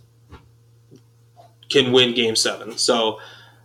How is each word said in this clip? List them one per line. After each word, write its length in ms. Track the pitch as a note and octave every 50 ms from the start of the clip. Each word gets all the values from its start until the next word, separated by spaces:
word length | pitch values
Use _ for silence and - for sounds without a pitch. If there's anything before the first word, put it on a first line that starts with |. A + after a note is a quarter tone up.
| - _ _ _ _ _ - - - _ _ _ _ _ _ _ _ _ - - - _ _ _ _ _ _ - - - _ _ - -
can 220 | - C#3+ B2+ B2 B2
win 220 | C3 B2+ A#2+ A#2
game 220 | B2 A#2 A2 A2
seven. 400 | A2 - A#2 G2 - - G#2+ A#2 -
So, 400 | - - B2 A#2 A2+ A2 G#2+ - - - - - - - - _ _